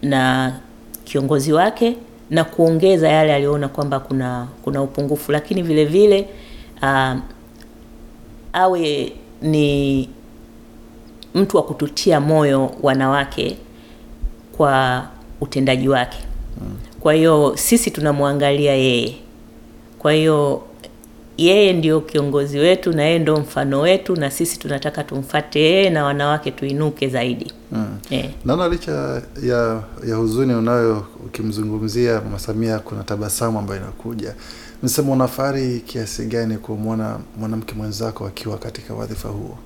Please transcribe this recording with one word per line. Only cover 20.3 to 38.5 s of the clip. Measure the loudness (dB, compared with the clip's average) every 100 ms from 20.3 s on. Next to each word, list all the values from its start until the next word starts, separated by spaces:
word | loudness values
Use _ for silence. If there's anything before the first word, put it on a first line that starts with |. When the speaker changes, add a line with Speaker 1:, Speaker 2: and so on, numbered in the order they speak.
| 4 2 -2 -8 -20 -20 -20 -20 -20 -18 0
Speaker 1:
yeye | 4 6 6
ndio | 4 4 2
kiongozi | 2 -2 0 0 0 2
wetu | 4 4 2
na | 2
yeye | 2 2
ndio | 2 2
mfano | 0 -2 0 2
wetu, | 2 2 2 -2
na | -2
sisi | -2 -4 -4
tunataka | -6 -4 -4 -6
tumfuate | -8 -8 -4 -4 -2 2
yeye | 4 4 4
na | 2 0
wanawake | 0 0 0 -2
tuinuke | -6 -4 -2 -2 -2 -2
zaidi. | -2 -2 -4 -8 -14 -10
Speaker 2:
Mm. | -6 -6 -8 -6
Speaker 1:
Eh. | -6 -6 -8 -2
Speaker 2:
Naona | 0 0
licha | -2 -4 -4 -4 -6 -8 -6
ya, | -2 0 0 -2 -8 -10 -4
ya | -2
huzuni | 0 0 0
unayo | 2 2 2 2 0 -6 -14 -16
ukimzungumzia | -8 -6 -4 -4 -4 -4 0 0 0
Mama | -2 -8
Samia, | -6 -2 -2 -2
kuna | -6 -10
tabasamu | -6 -6 -4 -4 -2 -2
ambayo | -4 -8
inakuja. | -10 -12 -10 -8 -10 -12 -18 -20 -20 -8
Unasema | -4 -2 0
una | 2 0
fahari | -2 -4 -2 -4 -4
kiasi | -8 -8 -8 -8 -4
gani | -4 -2 -4
kumwona | -6 -6 -4 -4 -4 -8 -12 -10
mwanamke | -6 -6 -8 -8
mwenzako | -8 -6 -8 -8 -12
akiwa | -10 -10